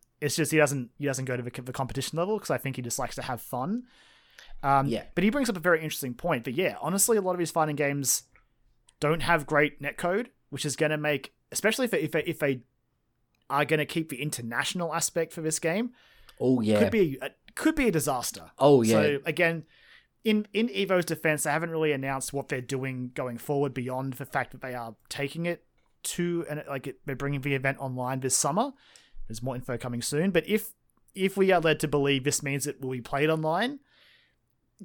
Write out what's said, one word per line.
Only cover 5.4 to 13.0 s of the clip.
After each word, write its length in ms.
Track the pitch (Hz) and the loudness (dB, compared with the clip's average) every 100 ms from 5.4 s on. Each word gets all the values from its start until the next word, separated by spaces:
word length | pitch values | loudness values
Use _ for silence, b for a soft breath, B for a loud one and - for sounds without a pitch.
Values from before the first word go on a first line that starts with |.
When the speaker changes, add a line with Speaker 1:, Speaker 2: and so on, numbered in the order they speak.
| 240 | 0
Speaker 1:
up 80 | 185 | 0
a 20 | |
very 200 | 180 165 | 2 2
interesting 320 | 156 - 135 | 0 -6 -6
point 300 | 117 170 131 | -4 -2 -2
that, 80 | 123 | -2
yeah, 220 | 127 180 98 | -2 -2 -2
honestly, 360 | 151 190 214 220 | -2 2 4 2
a 40 | |
lot 120 | 185 | 2
of 60 | 180 | 0
his 100 | 165 | 0
fighting 260 | 170 156 143 | 0 0 0
games 480 | 143 143 131 - - _ _ _ _ _ _ - | -2 0 -2 -2 -4 _ _ _ _ _ _ -4
don't 220 | 147 165 | 0 0
have 240 | 165 165 139 | 2 2 2
great 340 | 151 147 - | 2 2 0
netcode, 460 | 147 - 175 196 247 _ _ | -10 -4 -2 -2 -4 _ _
which 140 | 135 151 | -6 -4
is 80 | - | 0
gonna 220 | 156 151 | 0 0
make, 360 | 151 143 - _ _ | 0 -2 -4 _ _
especially 340 | - 208 220 254 | -2 0 2 0
if 60 | |
they, 100 | 160 | 0
if 100 | 151 | 0
they, 120 | 160 156 | -2 -2
if 120 | 160 | 0
they 220 | 143 139 - _ _ _ | 0 0 -6 _ _ _